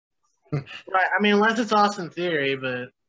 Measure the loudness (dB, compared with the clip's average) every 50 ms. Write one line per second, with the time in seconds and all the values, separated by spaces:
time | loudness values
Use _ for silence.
0 | _ _ _ _ _ _ _ _ _ _ -8 -8 -8 -10 -16 -18 -8 -2 0 0
1 | 0 0 0 2 2 4 4 4 4 2 2 0 0 2 2 4 4 2 0 -4
2 | -8 -10 -6 -4 -4 -2 -2 -2 0 -2 -2 -4 -4 -6 -6 -6 -8 -12 -16 _
3 | _